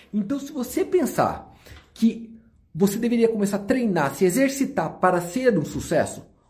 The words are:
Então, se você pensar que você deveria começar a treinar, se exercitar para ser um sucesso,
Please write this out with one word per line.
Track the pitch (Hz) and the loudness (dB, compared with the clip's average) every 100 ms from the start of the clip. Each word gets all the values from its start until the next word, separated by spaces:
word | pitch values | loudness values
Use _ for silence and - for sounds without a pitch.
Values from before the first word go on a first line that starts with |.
| - | -8
Então, | 208 196 277 | -6 -4 -6
se | 277 | -6
você | 294 240 311 381 | -8 -6 -4 0
pensar | 370 269 - 110 80 - - - - - | 2 0 0 0 -2 -12 -20 -20 -20 -20
que | - 226 - - - - _ _ 156 | 0 2 2 -6 -18 -20 _ _ 0
você | 196 226 | 2 2
deveria | 233 240 226 | 0 2 2
começar | 220 196 202 | 2 0 -2
a | |
treinar, | - 254 233 170 139 - | -2 0 0 0 0 2
se | 185 | 2
exercitar | 208 269 269 269 - 156 - | 4 0 0 -4 -2 -4 0
para | 185 175 | 2 2
ser | 170 254 254 190 | -2 0 2 2
um | 143 | -2
sucesso, | 135 - 156 101 - - _ _ | -6 -2 0 0 -4 -18 _ _